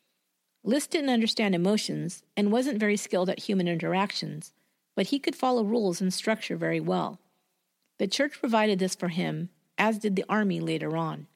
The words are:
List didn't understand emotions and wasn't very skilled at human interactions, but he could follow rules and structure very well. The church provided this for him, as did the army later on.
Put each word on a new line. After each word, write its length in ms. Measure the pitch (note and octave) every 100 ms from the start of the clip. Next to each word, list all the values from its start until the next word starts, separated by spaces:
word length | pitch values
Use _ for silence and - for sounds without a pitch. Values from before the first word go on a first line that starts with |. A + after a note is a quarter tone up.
| _ _ _ _ _ _
List 280 | G3+ C#4+ -
didn't 180 | E4+ C#4
understand 460 | A#3 A3 - G#3
emotions 680 | F3 F#3 G#3+ - D3+ D#3+ - _ -
and 160 | G#3
wasn't 260 | A#3 C4+ G#3+
very 180 | G#3 G3+
skilled 340 | - F#3 F3+
at 100 | -
human 260 | - F#3+ F3
interactions, 840 | E3 E3 F#3 G3 - D3+ D3+ - _ _ _ _
but 120 | - F#3+
he 120 | C#4
could 160 | -
follow 300 | - B3+ B3
rules 380 | G#3 A#3 G3 E3+
and 100 | F#3
structure 420 | - F3+ E3 -
very 260 | E3+ E3 E3
well. 380 | E3 F3+ - - _ _ _ _ _ _ _ -
The 80 | G3+
church 320 | - D4 -
provided 400 | C4+ A3 G#3+ F#3+
this 160 | F#3
for 140 | - F3
him, 400 | E3 E3 D#3 F3 _ _ -
as 200 | G#3+ G#3+
did 180 | G#3+ F#3+
the 80 | -
army 320 | G#3+ G3+ E3+
later 380 | E3 D#3+ D#3 D#3+
on. 300 | D#3+ D3+ D3